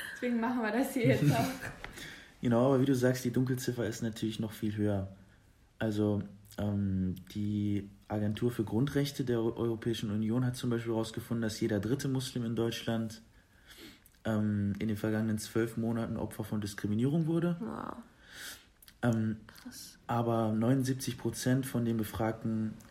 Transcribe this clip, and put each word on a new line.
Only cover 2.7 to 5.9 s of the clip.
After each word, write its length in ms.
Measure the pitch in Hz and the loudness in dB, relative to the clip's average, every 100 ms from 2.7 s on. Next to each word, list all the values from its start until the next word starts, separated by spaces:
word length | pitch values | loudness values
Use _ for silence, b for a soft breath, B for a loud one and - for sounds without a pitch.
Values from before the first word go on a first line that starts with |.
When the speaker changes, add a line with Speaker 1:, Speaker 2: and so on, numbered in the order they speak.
| 135 | 6
Speaker 2:
wie 40 | 131 | 4
du 100 | 127 | 4
sagst, 300 | 127 127 123 | 4 2 0
die 60 | |
Dunkelziffer 540 | 127 131 127 123 123 104 | 2 2 0 -2 -2 -2
ist 160 | 117 | -2
natürlich 380 | 117 - 110 110 | -4 -2 -4 -2
noch 140 | 110 | -6
viel 240 | - 110 107 | -4 -4 0
höher. 320 | 104 101 95 - b b b b b - | 2 2 -2 -8 b b b b b -4
Also, 440 | 110 | -2